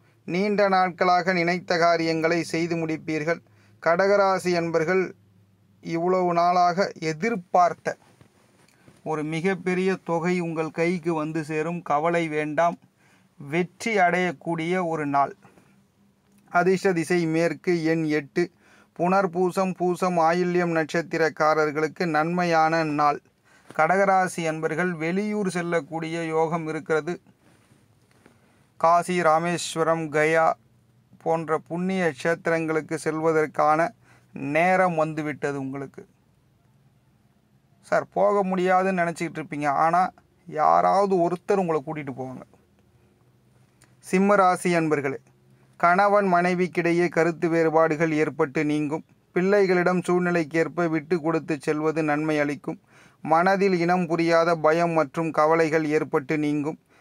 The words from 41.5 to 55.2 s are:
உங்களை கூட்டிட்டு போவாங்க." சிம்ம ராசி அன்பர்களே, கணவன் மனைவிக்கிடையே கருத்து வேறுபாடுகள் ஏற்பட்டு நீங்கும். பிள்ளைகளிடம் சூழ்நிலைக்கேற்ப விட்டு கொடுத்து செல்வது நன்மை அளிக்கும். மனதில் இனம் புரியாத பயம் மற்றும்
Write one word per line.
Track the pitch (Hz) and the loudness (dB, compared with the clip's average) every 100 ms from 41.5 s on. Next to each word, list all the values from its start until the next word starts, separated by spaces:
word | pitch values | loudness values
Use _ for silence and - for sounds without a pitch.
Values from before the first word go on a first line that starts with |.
| 196 | 0
உங்களை | 175 156 139 | 0 -2 -4
கூட்டிட்டு | 156 139 127 | -10 -10 -10
போவாங்க." | 127 127 - _ _ _ _ _ _ _ _ _ _ _ _ _ _ _ | -12 -12 -18 _ _ _ _ _ _ _ _ _ _ _ _ _ _ _
சிம்ம | - 185 196 202 | -2 0 4 4
ராசி | 185 175 185 170 | 4 2 0 0
அன்பர்களே, | 160 147 139 131 - _ _ _ _ - | 2 0 -2 -8 -14 _ _ _ _ 0
கணவன் | 175 185 202 202 196 | 2 4 4 4 4
மனைவிக்கிடையே | 175 180 180 180 - 170 170 175 | 2 2 0 -2 0 0 0 2
கருத்து | 165 165 156 170 | 2 0 0 0
வேறுபாடுகள் | 165 160 160 160 151 165 | 2 2 4 2 2 0
ஏற்பட்டு | 151 151 135 156 147 151 | 0 -2 -2 -4 -2 -2
நீங்கும். | 151 147 151 - _ _ | -2 -4 -6 -12 _ _
பிள்ளைகளிடம் | 180 185 202 196 180 175 185 | -2 2 2 2 2 2 0
சூழ்நிலைக்கேற்ப | 175 180 180 175 151 165 156 160 170 | 0 0 2 0 0 -2 -2 -2 -2
விட்டு | 160 147 175 | -2 -2 -4
கொடுத்து | 151 160 143 151 | -2 -4 -4 -4
செல்வது | - 151 156 156 | -4 -2 -2 -2
நன்மை | 156 147 156 151 | -2 -2 -2 -2
அளிக்கும். | 147 143 - 170 _ - _ _ | -2 -4 -10 -12 _ -20 _ _
மனதில் | 143 160 185 190 196 180 | 0 2 4 2 2 2
இனம் | 170 180 170 | 2 0 0
புரியாத | 170 165 165 165 165 | 0 2 4 4 2
பயம் | 156 165 175 | 2 2 2
மற்றும் | 160 143 - | 0 0 -2